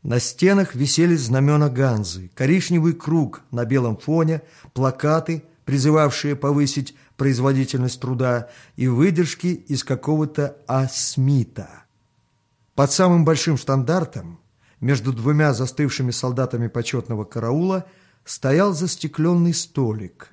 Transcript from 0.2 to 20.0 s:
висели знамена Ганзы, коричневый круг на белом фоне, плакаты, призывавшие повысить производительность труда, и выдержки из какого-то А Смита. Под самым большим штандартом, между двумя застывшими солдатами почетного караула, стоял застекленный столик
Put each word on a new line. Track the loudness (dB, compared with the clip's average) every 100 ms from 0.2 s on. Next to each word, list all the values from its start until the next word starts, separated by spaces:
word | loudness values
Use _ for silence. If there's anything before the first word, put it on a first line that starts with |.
| -2 0 2 4 0
висели | -2 -2 2 2
знамена | 2 2 2 4 4 2
Ганзы, | 2 0 0 -4 -10 -14
коричневый | -4 2 2 2 2 2
круг | 0 -2 0 0 -6 _
на | -6
белом | 0 0 0 -4
фоне, | -2 0 0 -2 -8 -20 -12
плакаты, | -2 -2 0 0 0 0 -8 -8 _
призывавшие | -4 2 4 4 2 0 -4 -2
повысить | 0 2 2 -2 -8 -14 _ -2
производительность | 0 2 2 2 0 -2 -2 -4
труда, | -6 -2 0 -2 -4 -18 -20 -2
и | 0
выдержки | 4 4 2 -2 -2 -4
из | -4 -4 -6
какого-то | -4 -4 -2 -2 -2 -2 -4 -6 -4
А | -2 -2
Смита. | -4 -6 0 2 2 0 -6 -16 -18 _ _ _ _ _ _ _ _ _ 0
Под | 0
самым | 4 4 6
большим | 4 2 0 -2
штандартом, | 0 -2 0 -2 -2 -8 -14 -18 _ _ _ _
между | -2 0 -2
двумя | -2 0 2 2
застывшими | 0 -4 -2 -4 -2 -4
солдатами | -2 -4 -2 -2 -2 -4
почетного | -4 -4 -6 -6 -8
караула, | -6 -6 -2 0 0 -2 -6 _ _ _
стоял | -16 -4 2 2 2
застекленный | 0 -4 -4 -8 0 2 4 2
столик | 0 -4 -2 -2 -2